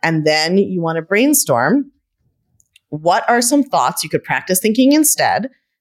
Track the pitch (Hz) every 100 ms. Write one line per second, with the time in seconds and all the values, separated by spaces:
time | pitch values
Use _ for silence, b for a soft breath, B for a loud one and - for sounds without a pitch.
0 | 160 160 151 156 160 190 196 185 165 165
1 | 160 202 269 294 - 123 131 254 269 _
2 | _ _ _ _ _ _ _ _ _ 151
3 | 160 202 - 240 240 285 269 165 127 180
4 | - - - 131 - 185 214 220 262 294
5 | 302 - 127 - 247 _ _ _